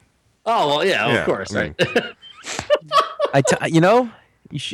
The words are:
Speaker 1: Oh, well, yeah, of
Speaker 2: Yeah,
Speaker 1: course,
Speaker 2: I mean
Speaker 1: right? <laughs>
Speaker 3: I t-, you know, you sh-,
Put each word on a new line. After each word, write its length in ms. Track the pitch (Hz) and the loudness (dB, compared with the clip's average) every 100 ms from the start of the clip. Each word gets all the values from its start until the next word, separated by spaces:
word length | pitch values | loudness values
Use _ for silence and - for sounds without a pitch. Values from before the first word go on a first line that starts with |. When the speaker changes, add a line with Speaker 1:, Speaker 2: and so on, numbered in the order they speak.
| _ _ _ _ - | _ _ _ _ -2
Speaker 1:
Oh, 220 | 226 151 | 0 0
well, 180 | 147 190 | 0 0
yeah, 200 | 127 117 | 0 0
of 80 | |
Speaker 2:
Yeah, 120 | 113 - | 0 0
Speaker 1:
course, 280 | 113 95 104 | -4 -4 -6
Speaker 2:
I 80 | |
mean 120 | 107 - | -4 -2
Speaker 1:
right? 240 | - 233 233 - - - - - - | -2 0 -2 -10 -20 -20 -12 -8 -2
<laughs> 680 | - 156 285 - - - | -2 0 0 0 -2 0
Speaker 3:
I 80 | 139 | 2
t-, 280 | - - 143 | 2 0 2
you 100 | 165 | 4
know, 280 | 175 240 240 - _ _ - | 6 4 2 -6 _ _ -14
you 80 | 143 | -12
sh-, 140 | - | -12